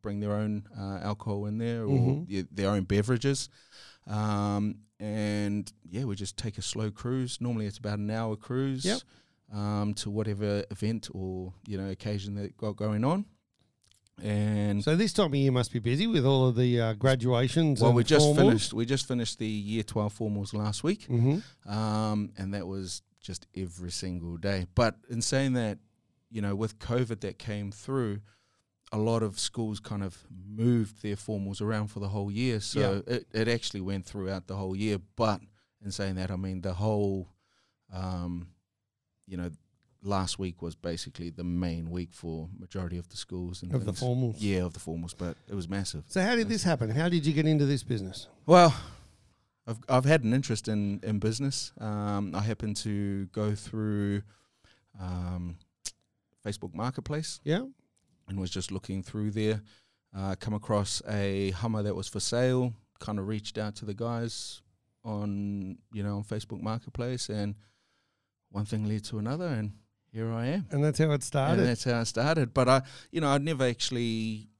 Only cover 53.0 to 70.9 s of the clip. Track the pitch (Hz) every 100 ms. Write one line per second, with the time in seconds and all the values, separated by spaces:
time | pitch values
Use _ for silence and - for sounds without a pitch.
53 | 101 98 95 - 104 104 - 110 107 104
54 | 101 104 107 _ _ _ _ _ _ 101
55 | 92 90 90 90 90 87 _ _ - _
56 | _ _ _ _ 104 104 92 82 120 -
57 | - 147 156 - 143 170 269 - _ _
58 | _ _ - 98 90 95 - 95 - 95
59 | 90 107 107 104 107 107 107 _ _ _
60 | _ 95 95 92 107 107 - 104 101 -
61 | - 104 101 98 98 90 113 110 104 101
62 | - 104 - 117 127 127 127 110 _ _
63 | - 104 95 107 107 - 107 107 104 101
64 | 117 117 117 - - - _ _ _ _
65 | 113 104 104 101 101 101 95 - _ 110
66 | 101 101 104 107 - 95 98 117 - -
67 | 123 123 - 107 104 104 _ _ _ _
68 | _ _ _ _ _ 98 104 110 107 107
69 | 104 110 107 147 180 123 107 104 _ _
70 | _ 113 113 113 120 180 139 143 151